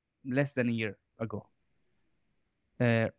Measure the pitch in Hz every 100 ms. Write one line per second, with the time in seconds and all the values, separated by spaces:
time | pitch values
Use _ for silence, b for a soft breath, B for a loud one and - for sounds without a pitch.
0 | _ _ 135 131 139 131 120 113 107 -
1 | _ - 113 101 - _ _ _ _ _
2 | _ _ _ _ _ _ _ - 120 113
3 | 113